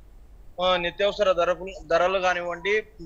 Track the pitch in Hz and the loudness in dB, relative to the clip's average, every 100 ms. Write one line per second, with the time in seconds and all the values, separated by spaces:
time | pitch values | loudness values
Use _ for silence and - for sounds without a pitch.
0 | - - - - - - 185 180 175 180 | -20 -20 -20 -20 -14 -2 0 2 0 0
1 | 202 196 190 170 170 170 190 185 151 165 | 0 2 2 4 2 0 -6 -12 0 2
2 | 180 190 180 175 175 170 196 214 220 - | 2 2 0 0 -4 -4 -2 -2 -2 -12